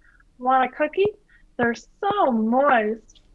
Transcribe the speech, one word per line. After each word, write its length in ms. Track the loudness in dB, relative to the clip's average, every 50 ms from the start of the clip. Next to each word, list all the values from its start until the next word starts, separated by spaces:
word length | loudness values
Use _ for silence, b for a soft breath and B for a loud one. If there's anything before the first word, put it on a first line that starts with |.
| b b b b b b _ -8
Want 260 | -2 0 0 2 0
a 100 | 0 -4
cookie? 380 | -4 -6 -4 0 0 -2 -2 -2 -6 _ b b b b b _
They're 180 | -4 -2 -2 -2
so 580 | -4 -10 _ _ -8 -4 -4 0 0 0 0 2
moist. 880 | 0 0 0 0 2 2 2 2 2 2 0 -4 -6 -10 _ -20 -20 _ _